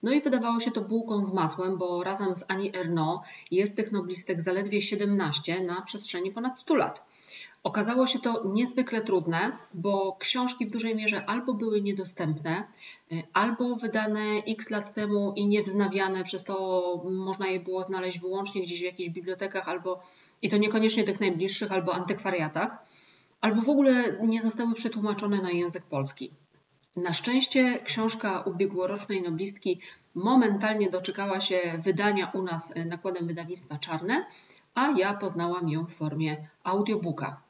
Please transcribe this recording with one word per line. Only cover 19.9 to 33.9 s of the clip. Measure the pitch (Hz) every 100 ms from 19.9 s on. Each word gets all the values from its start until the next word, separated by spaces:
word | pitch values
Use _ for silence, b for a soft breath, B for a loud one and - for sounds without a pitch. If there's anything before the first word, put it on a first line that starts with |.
| 185 B B B B
i | 196
to | 208
niekoniecznie | 214 220 220 220
tych | 196 196
najbliższych, | 196 170 190 - 202
albo | 190 175
antykwariatach, | 175 180 196 196 180 156 160 220 - B B B B B B
albo | 214 214
w | 226
ogóle | 285 269 254 233 190
nie | 226 226
zostały | 226 220 233
przetłumaczone | 226 233 220 208 208 208 202
na | 185
język | 175 175 170
polski. | - 143 139 - - - _ _ _ _ _ -
Na | 175
szczęście | 165 - 254 254 262 254 247
książka | - - 220 226 214 185
ubiegłorocznej | 180 175 196 190 185 202 - 196
noblistki | 175 160 196 202 202 180 B B B
momentalnie | - 196 262 226 202 214 214 196
doczekała | 180 185 190 196 190
się | - 185 175 165
wydania | 170 180 202 202 180
u | 190
nas, | 185 165 - -
y, |
nakładem | 165 170 190 180 170
wydawnictwa | 170 170 175 - 147
Czarne, | -